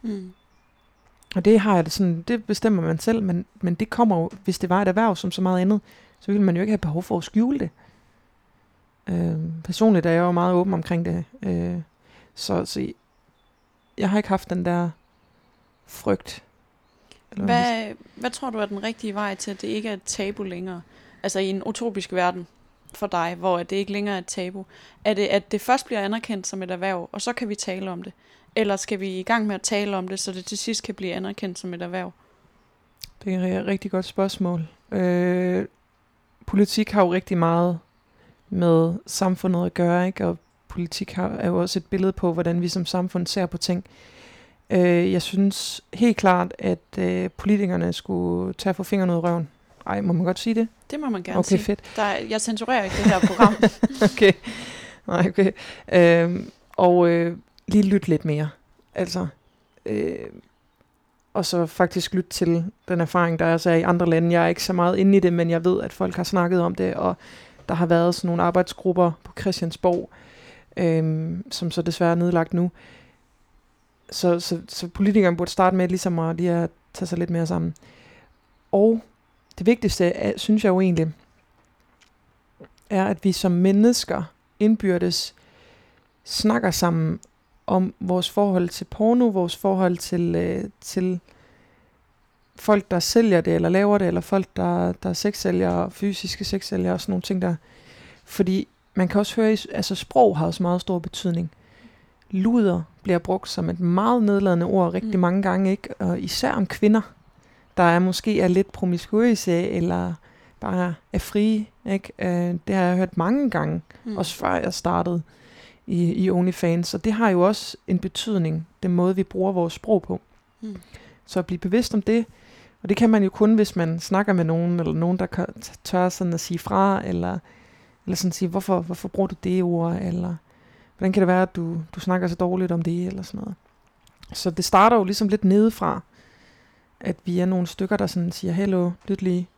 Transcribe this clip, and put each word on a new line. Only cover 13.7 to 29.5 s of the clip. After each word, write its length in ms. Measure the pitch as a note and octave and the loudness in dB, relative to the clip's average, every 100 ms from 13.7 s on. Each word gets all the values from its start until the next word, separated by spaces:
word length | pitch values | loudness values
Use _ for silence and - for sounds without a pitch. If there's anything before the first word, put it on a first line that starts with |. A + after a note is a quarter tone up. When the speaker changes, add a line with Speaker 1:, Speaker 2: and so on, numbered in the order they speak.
| _ _ - | _ _ -4
Speaker 2:
jeg 120 | G3 | 0
har 80 | G#3 | 0
ikke 120 | - | 0
haft 200 | F#3+ - | -4 -2
den 160 | F3+ F3 | -4 -2
der 240 | F3 F3 - _ _ _ _ _ _ _ _ _ | 0 -2 -6 _ _ _ _ _ _ _ _ _
frygt. 560 | - - G3 - - _ _ _ _ _ _ _ - _ | -10 -4 -4 -4 -18 _ _ _ _ _ _ _ -20 _
Eller 140 | G3 G3 | -6 0
hvad 100 | A#3+ | 2
man 220 | A#3+ A3+ G#3+ | 2 -2 -6
Speaker 1:
Hvad, 100 | - - - | -14 -20 -8
hvad 140 | A#3+ | -8
tror 200 | A#3+ C4+ | -6 -8
du 80 | A3 | -6
er 80 | G3+ | -6
den 180 | G3+ | -6
rigtige 300 | A3 A3+ A3 | -8 -8 -8
vej 220 | G3+ G#3 F#3+ | -6 -6 -6
til, 160 | - | -10
at 100 | F#3+ | -10
det 60 | G#3+ | -6
ikke 220 | G#3+ A3 | -6 -6
er 40 | |
et 100 | G3+ - | -10 -10
tabu 380 | - G3 G3+ | -6 -6 -6
længere? 380 | G3 F3 F#3 F3 - - - - | -8 -8 -10 -12 -14 -20 -20 -10
Altså 160 | G3 F#3+ | -6 -2
i 100 | F#3+ | -2
en 140 | G3 G3+ | -4 -6
utopisk 480 | G#3+ A#3 G3+ F3+ | -6 -6 -6 -6
verden 340 | F#3 F3 F3+ E3+ _ _ _ _ | 0 0 -2 -12 _ _ _ _
for 140 | - G#3 | -10 -4
dig, 280 | F3+ E3+ F3 | -2 -4 -2
hvor 180 | F#3 F3 | -2 -2
at 120 | F3 | -2
det 60 | G3 | -4
ikke 160 | G3 | -4
længere 240 | G3+ G3+ G3 | -4 -4 -6
er 40 | |
et 60 | F3+ | -8
tabu. 400 | - F3+ G3 F#3+ - - _ - | -8 -8 -10 -16 -20 -20 _ -2
Er 80 | |
det, 120 | G3+ G3+ | 0 0
at 240 | G3+ - | 0 -2
det 100 | G#3 | -6
først 240 | - C4 - | 0 -2 0
bliver 160 | A3+ | -4
anerkendt 460 | G3 A3 A#3 G#3 F3+ | -2 -4 -6 -8 -8
som 160 | F#3+ | -10
et 80 | F#3 | -8
erhverv, 380 | F3+ F#3+ F#3 E3+ | -6 -4 -4 -6
og 100 | G#3 | -8
så 120 | A3 | -6
kan 160 | A#3+ A3+ | -6 -6
vi 60 | G#3 | -6
tale 360 | - F#3 F#3+ | -8 -8 -8
om 120 | F3 | -10
det? 100 | F3+ - _ _ _ - | -12 -18 _ _ _ -2
Eller 200 | G#3+ G3 | 0 -2
skal 240 | - G3+ | -4 -6
vi 200 | G3 F#3 | -4 -6
i 40 | |
gang 240 | F#3 A#3 | -2 0
med 80 | G#3+ | 0